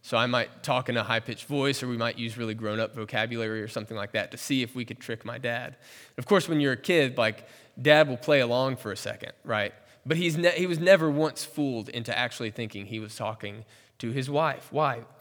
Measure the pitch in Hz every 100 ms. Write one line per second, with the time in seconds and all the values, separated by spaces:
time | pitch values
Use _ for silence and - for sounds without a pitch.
0 | - 117 123 123 113 - - 127 127 120
1 | 104 113 113 110 - 143 139 139 127 117
2 | 117 - 117 110 113 110 110 107 110 117
3 | 104 113 113 117 110 110 107 113 107 110
4 | 101 110 98 - - 135 120 127 113 -
5 | - 113 113 117 123 117 131 135 - -
6 | - - 135 196 - 156 139 123 - 175
7 | 135 127 110 110 - - - - 131 151
8 | 151 127 - 143 120 120 131 127 107 95
9 | 110 107 - - - 107 101 - - -
10 | 127 156 180 160 175 175 185 165 175 190
11 | 160 143 156 - - - 143 120 101 120
12 | 117 117 123 - 117 107 113 101 101 110
13 | 107 - 107 110 107 104 110 - _ _
14 | 117 135 131 143 160 135 - 143 151 120
15 | 113 -